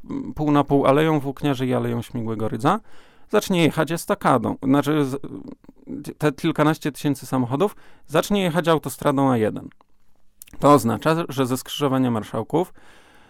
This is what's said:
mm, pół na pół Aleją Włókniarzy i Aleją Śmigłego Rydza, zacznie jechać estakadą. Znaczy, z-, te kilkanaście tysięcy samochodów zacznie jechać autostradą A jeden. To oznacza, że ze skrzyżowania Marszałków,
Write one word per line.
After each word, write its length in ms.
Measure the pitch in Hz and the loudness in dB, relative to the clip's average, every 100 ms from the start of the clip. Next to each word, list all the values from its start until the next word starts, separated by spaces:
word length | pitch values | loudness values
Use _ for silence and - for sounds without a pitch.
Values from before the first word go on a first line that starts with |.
| - | -10
mm, 240 | - - | -10 -8
pół 160 | - 151 | -4 2
na 140 | 147 | 2
pół 220 | 143 143 131 | 4 4 4
Aleją 340 | 139 156 156 | 4 4 0
Włókniarzy 460 | 139 131 151 131 131 | -2 -4 -2 -2 -2
i 80 | |
Aleją 280 | 123 120 117 | -2 -2 -4
Śmigłego 460 | 113 123 113 110 107 | -6 -6 -6 -4 -4
Rydza, 320 | 117 131 208 - - - - - | 0 0 0 -4 -18 -20 -20 -2
zacznie 320 | 214 - 185 | -2 2 2
jechać 300 | 160 - 156 | 2 2 -2
estakadą. 640 | 165 - 202 180 131 107 104 | -4 -4 0 2 2 0 -4
Znaczy, 420 | 127 143 143 156 | 0 2 2 0
z-, 160 | 139 135 - - - - - - - - 147 - | 0 -4 -10 -12 -16 -18 -20 -20 -14 -12 -12 -2
te 140 | 151 | -2
kilkanaście 600 | 135 165 151 151 156 160 | 0 -2 2 2 2 -4
tysięcy 340 | - 151 135 135 | -4 -4 -4 -4
samochodów 500 | 131 120 135 202 - - - - | -2 -2 0 -2 -2 -16 -20 -2
zacznie 360 | 147 - 202 | -2 0 0
jechać 260 | 185 156 165 | 2 0 2
autostradą 640 | 160 143 - - 139 139 | 2 0 -2 0 2 2
A 60 | 123 | 2
jeden. 320 | 107 104 - - _ - - - - _ - - | 0 -2 -10 -18 _ -20 -20 -20 -20 _ -18 0
To 140 | 139 | 6
oznacza, 520 | 143 113 110 151 160 170 | 6 4 0 0 0 -2
że 180 | 131 127 | -2 -2
ze 100 | 127 | -2
skrzyżowania 540 | - - 147 131 127 | -6 -4 -2 0 0
Marszałków, 640 | 113 101 120 107 151 180 - - - - - - | -2 -4 -8 -4 -2 -2 -6 -20 -20 -20 -20 -20